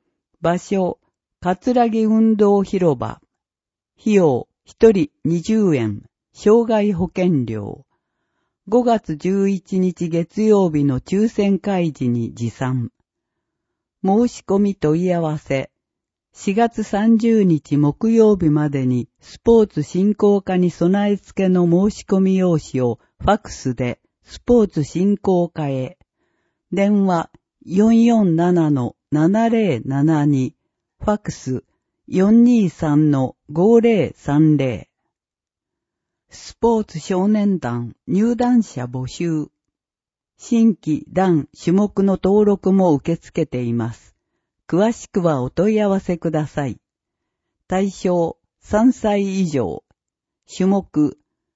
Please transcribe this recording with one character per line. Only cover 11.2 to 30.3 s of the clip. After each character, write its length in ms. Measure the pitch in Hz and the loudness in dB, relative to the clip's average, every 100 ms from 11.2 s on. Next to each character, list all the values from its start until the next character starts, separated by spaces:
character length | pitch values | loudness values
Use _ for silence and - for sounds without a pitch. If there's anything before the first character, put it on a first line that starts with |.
| 220 | 0
選 320 | - 202 190 | 0 -2 -2
会 320 | - 190 170 | -2 -2 -2
時 160 | 139 127 | -2 -4
に 260 | 120 113 | -2 -4
持 160 | 92 117 | -6 -8
参。 420 | - 131 127 117 - _ _ _ _ _ _ _ _ _ _ | -6 -6 -4 -6 -12 _ _ _ _ _ _ _ _ _ _
申 240 | 190 202 240 | 0 2 0
し 160 | - - | -4 -4
込 120 | 196 | 0
み 160 | 202 196 | 0 -2
問 280 | 151 160 | -2 0
い 100 | 180 | 0
合 80 | 175 | -2
わ 160 | 160 151 | -2 -6
せ。 320 | - 135 - _ _ _ _ _ _ | -6 -6 -6 _ _ _ _ _ _
四 200 | - - | -10 -4
月 300 | 196 233 233 | -2 -2 -2
三 340 | 214 202 220 226 | -6 -2 2 2
十 260 | 233 226 | 2 2
日 320 | 190 156 - 143 | 2 0 -2 0
木 360 | 147 - 226 | 0 0 0
曜 260 | 226 214 202 | 4 4 2
日 120 | 165 | 0
ま 200 | 151 147 | 0 -2
で 160 | 139 127 | -4 -2
に 240 | 123 113 _ | -2 -6 _
ス 200 | - - | -20 -6
ポ 240 | - 226 | 2 4
ー 40 | 214 | 4
ツ 160 | - | -2
振 320 | 147 175 202 208 | -6 -2 0 2
興 260 | 208 202 | 2 0
課 140 | - 185 | 0 0
に 160 | 180 | 0
備 400 | - 170 196 208 | 0 0 2 0
え 60 | 202 | -2
付 260 | - - | -6 -4
け 60 | 190 | 0
の 160 | 180 175 | 2 2
申 260 | 170 208 - | 2 0 -4
し 100 | - | -4
込 140 | 196 | 0
み 160 | 190 190 | 2 2
用 200 | 180 160 | 2 0
紙 220 | - 131 | -2 -4
を 180 | 123 113 _ _ | -4 -4 _ _
フ 60 | - | -2
ァ 80 | |
ッ 40 | 208 | -2
ク 120 | - | -4
ス 240 | - 131 123 | -10 -8 -6
で 240 | 123 - _ _ | -6 -8 _ _
ス 160 | _ - | _ -16
ポ 220 | - 240 | 2 2
ー 100 | 208 | 2
ツ 140 | - 139 | -2 -4
振 320 | 165 196 208 | -2 0 0
興 320 | - 180 170 | 0 -2 -2
課 180 | - 143 | -6 -6
へ。 300 | 135 131 - _ _ _ _ _ _ _ | -6 -8 -12 _ _ _ _ _ _ _
電 340 | 185 196 208 190 | -2 0 2 2
話、 260 | 170 - _ _ _ - | 0 -4 _ _ _ -6
四 400 | 185 220 226 233 | 0 4 4 4
四 320 | 233 196 160 | 2 2 2
七 340 | 175 175 156 | 2 2 2
の 240 | 139 120 - _ | 0 -2 -8 _
七 380 | 151 160 208 226 | 0 2 2 0
零 320 | 226 208 120 | 0 0 -4
七 420 | 127 135 151 156 | -4 -2 0 2
二。 300 | 147 | 0